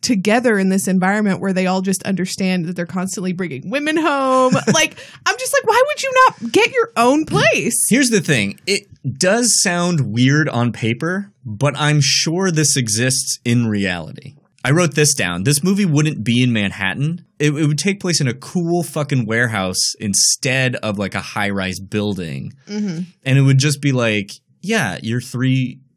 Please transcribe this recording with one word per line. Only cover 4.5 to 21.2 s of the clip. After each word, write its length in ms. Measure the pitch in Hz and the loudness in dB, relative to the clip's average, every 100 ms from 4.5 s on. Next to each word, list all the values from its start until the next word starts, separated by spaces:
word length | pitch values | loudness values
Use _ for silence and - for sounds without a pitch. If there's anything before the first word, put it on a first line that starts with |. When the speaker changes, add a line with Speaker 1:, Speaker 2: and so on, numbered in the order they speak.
| - | 2
Speaker 2:
<laughs> 100 | - | 2
Speaker 1:
Like, 240 | 320 311 - - - - | 2 2 -4 -20 -6 -4
I'm 100 | 440 | -4
just 160 | 508 | 0
like, 140 | 554 440 | 0 2
"Why 160 | 466 | 2
would 180 | 554 605 | 2 0
you 80 | 539 508 508 | 0 4 4
not 240 | - 233 | 2 0
get 180 | 330 466 | 2 2
your 200 | 523 453 - | 0 -2 2
own 280 | 240 294 | 2 2
place?" 640 | 311 403 587 466 165 - - | 2 2 2 2 -2 -2 2
Speaker 2:
Here's 200 | 240 262 | 2 4
the 100 | 220 | 2
thing. 400 | 151 131 98 - - | 2 2 0 -4 -4
It 180 | 196 - - 135 135 | -4 -4 -10 -8 -2
does 420 | 180 220 240 - | 2 2 2 0
sound 520 | 196 175 175 170 110 | 0 0 0 0 -2
weird 360 | 110 127 147 147 | 2 4 4 2
on 220 | 120 120 | 0 0
paper, 600 | 104 113 117 160 185 202 _ | 0 -4 -2 -4 -4 -8 _
but 300 | 120 104 143 - | -12 -2 -2 0
I'm 220 | 147 151 | 2 2
sure 520 | 139 - - 170 190 | 2 0 0 0 0
this 240 | 156 147 143 | 2 2 0
exists 640 | 113 107 127 131 - - | -2 0 0 -2 -4 -4
in 220 | 120 120 117 | 0 2 2
reality. 720 | 104 98 87 82 - - - _ _ | 0 -2 -4 -8 -14 -18 -20 _ _
I 80 | 123 | 0
wrote 220 | 151 175 151 | 2 2 2
this 180 | 147 | 0
down. 300 | - 92 87 | 2 -2 0
This 180 | 101 147 | 0 0
movie 220 | 180 202 202 | 2 2 2
wouldn't 380 | 147 156 147 | 2 0 -2
be 180 | 107 120 | 0 2
in 100 | 127 | 2
Manhattan. 720 | 113 98 95 95 95 147 170 - _ | 2 -2 -2 -4 -2 -4 -4 -12 _
It, 160 | 151 147 | -2 2
it 100 | 151 | 0
would 120 | 151 | 0
take 220 | 202 196 | -2 -2
place 200 | 190 170 | -2 0
in 60 | 135 | -2
a 60 | |
cool 480 | 131 - 185 170 175 | -4 -6 -4 0 -2
fucking 420 | 165 156 147 135 | -2 -6 -2 -2
warehouse 680 | 107 113 120 110 92 90 - - | 0 0 0 0 -2 -2 -4 -4
instead 760 | 107 95 - - 135 131 127 123 | -2 0 0 0 0 0 0 -2
of, 220 | 110 101 | -4 -4
like, 160 | 95 | -4
a 60 | 101 | -4